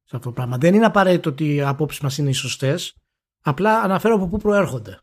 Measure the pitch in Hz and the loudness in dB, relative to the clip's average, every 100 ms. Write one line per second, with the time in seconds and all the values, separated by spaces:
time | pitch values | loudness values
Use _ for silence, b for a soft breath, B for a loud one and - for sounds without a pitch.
0 | _ 120 127 117 123 123 160 202 220 208 | _ -12 -10 -8 -6 0 4 6 4 4
1 | 190 175 175 135 151 143 139 139 151 - | 4 2 0 -2 -2 0 -2 -2 -4 -4
2 | 139 135 143 131 123 - 135 170 - - | -6 -2 -2 -2 -4 -4 -2 -2 -6 -14
3 | _ _ _ _ - 139 202 220 208 190 | _ _ _ _ -4 0 2 2 2 0
4 | 220 220 185 208 208 202 165 127 107 - | 2 0 0 -2 0 2 0 -4 -12 -20